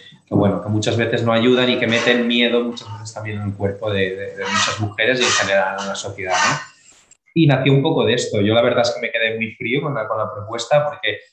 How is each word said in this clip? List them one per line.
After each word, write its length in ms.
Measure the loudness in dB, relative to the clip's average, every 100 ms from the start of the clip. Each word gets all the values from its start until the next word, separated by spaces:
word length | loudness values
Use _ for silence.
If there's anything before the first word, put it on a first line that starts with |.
| -18 -20 -2
que, 80 | 2
bueno, 260 | 2 0
que 80 | -2
muchas 260 | -2 0 0
veces 280 | 0 0
no 80 | 0
ayudan 380 | 2 4 4 2
y 100 | 2
que 80 | 2
meten 400 | 2 2 2 2
miedo 360 | 2 2 2
muchas 280 | 0 -6 -12
veces 200 | -14 -12 -10
también 260 | -8 -6
en 80 | -6
el 60 | -4
cuerpo 360 | -4 -4 -4
de, 240 | 0 -2 -4
de, 200 | -8 -8
de 80 |
muchas 360 | -4 -2 -2 -2
mujeres 420 | -4 0 0 2
y 20 |
en 240 | 2 0 2
general 300 | 2 2 -2
en 80 | -6
la 80 | -8
sociedad, 380 | -8 -8 -4
¿no? 240 | 0 0 0 -6 -20 _ _ _ _ _
Y 140 | 2 4
nació 260 | 4 4
un 80 | 4
poco 240 | 4 2 2
de 80 |
esto. 280 | 0 0 0
Yo 120 | 2
la 80 | 4
verdad 200 | 4 2
es 100 | 0
que 100 | -2
me 100 | -4
quedé 260 | -2 -2 -2
muy 180 | -6 -6
frío 260 | -4 -2
con 140 | -2 -4
la, 120 | -4
con 100 | -4
la 120 | -4
propuesta 540 | -8 -8 -8 0 2 2
porque, 340 | -4 -6 -6 -10